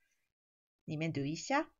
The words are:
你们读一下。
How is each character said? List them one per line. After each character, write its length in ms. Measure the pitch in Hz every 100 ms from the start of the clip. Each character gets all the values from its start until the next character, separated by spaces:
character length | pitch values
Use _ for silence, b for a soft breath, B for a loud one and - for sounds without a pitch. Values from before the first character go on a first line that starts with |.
| _ _ _ _ _ _ _ _
你 140 | - 156
们 160 | 165
读 80 | 143
一 140 | 139 160
下。 360 | - 277 330 _